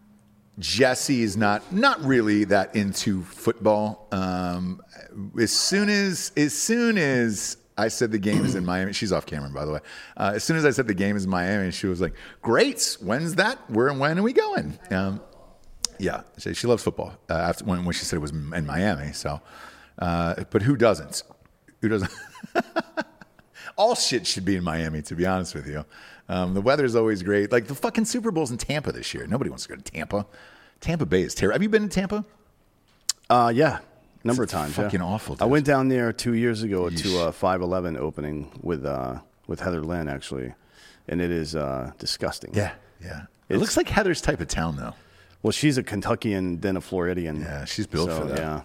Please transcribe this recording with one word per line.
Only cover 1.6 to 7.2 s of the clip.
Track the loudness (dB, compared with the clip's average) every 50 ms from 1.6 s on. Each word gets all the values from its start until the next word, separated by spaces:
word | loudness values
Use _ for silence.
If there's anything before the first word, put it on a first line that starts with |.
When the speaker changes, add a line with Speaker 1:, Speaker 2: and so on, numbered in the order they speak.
| -2 -2 0
Speaker 1:
not | 2 2 2 2 2 2
really | 4 4 4 4 4 4 4 4
that | 4 4 4 4 2 0
into | 0 0 0 -2 -2 -2 0 0 -2 -2
football. | -6 -12 -4 -2 -2 0 2 4 4 4 4 2 -2 -4 -8 -8 -4
Um, | -2 -2 0 0 -2 -2 -2 -2 -4 -4 -4 -4 -6 -8 -12 -18 -20 -20 -20 -18 -14 -14 -12 -6 -2 0
as | 2 2 2
soon | 2 2 2 2 2 2 4
as, | 2 2 2 0 0 -2 -6 -4 0
as | 2 2 2 0
soon | -2 0 0 2 2 4 4 4 4
as | 4 4 4 4